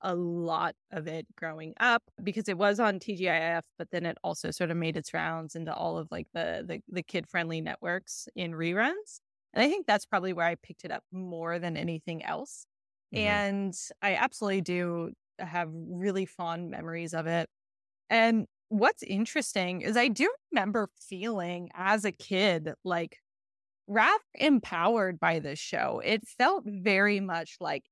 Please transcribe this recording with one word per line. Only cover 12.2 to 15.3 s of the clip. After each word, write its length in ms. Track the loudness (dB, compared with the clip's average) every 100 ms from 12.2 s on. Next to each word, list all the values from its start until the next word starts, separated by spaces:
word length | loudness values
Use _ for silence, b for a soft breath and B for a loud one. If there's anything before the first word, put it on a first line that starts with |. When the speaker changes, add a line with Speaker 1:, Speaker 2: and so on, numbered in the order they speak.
Speaker 1:
else. 420 | -6 -6 -8 -14 -20 _ _ _ _
Speaker 2:
Mm-hmm. 120 | 0 2
Speaker 1:
And 480 | 2 2 0 -2 -6 -12 -2
I 140 | 0
absolutely 480 | 2 0 0 0 0
do 500 | 0 0 0 -2 -4 -10 _